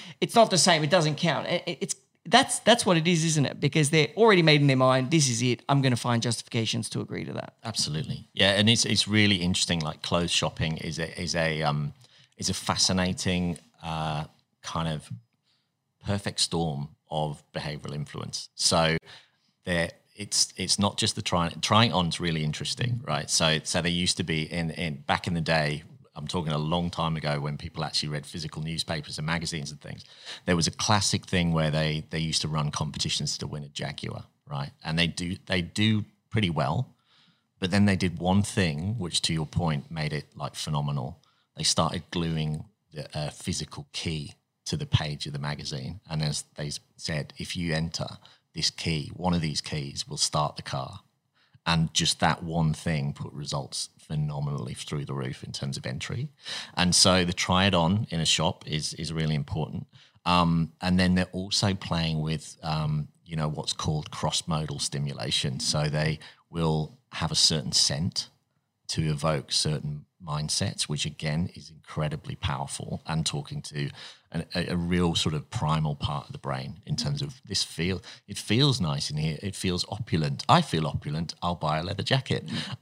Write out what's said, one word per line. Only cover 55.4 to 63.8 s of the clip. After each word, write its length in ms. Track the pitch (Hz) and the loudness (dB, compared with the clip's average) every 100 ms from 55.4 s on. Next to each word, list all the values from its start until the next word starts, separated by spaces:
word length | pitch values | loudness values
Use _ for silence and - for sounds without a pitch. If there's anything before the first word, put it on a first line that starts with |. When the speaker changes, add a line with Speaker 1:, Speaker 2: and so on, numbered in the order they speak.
Speaker 2:
in 80 | 60 | -10
terms 260 | - 69 67 | -8 -6 -6
of 80 | - | -6
entry. 440 | 64 - 113 147 - - - - - | -8 -6 -6 -6 -10 -12 -10 -6 2
And 200 | 90 85 | 4 6
so 280 | 98 92 | 8 8
the 80 | 87 | 4
try 360 | 90 - 92 98 | 0 2 4 6
it 80 | 90 | 6
on 320 | 82 104 - | 4 4 0
in 100 | 82 | 0
a 60 | 80 | 2
shop 420 | - 80 - - | 2 2 -2 -6
is, 260 | 76 73 - | -6 -4 -6
is 180 | 76 | -4
really 220 | 80 78 76 | -2 0 0
important. 520 | 71 80 76 - - - _ _ 87 | -2 -4 -4 -6 -12 -18 _ _ 4
Um, 480 | 87 85 82 80 - | 6 6 4 2 -2
and 180 | 90 90 | 2 4
then 140 | 92 90 | 6 4
they're 100 | 92 | 2
also 440 | 90 98 - 104 95 | -4 -2 0 2 0
playing 460 | - 82 82 78 | -2 -2 0 0
with, 360 | 78 80 - - | -2 -4 -6 -10
um, 440 | 80 78 76 76 73 _ | -4 -2 0 0 -4 _
you 120 | - 80 | -10 -4
know, 120 | 76 | -2
what's 260 | 76 - | -4 -6
called 380 | - | -4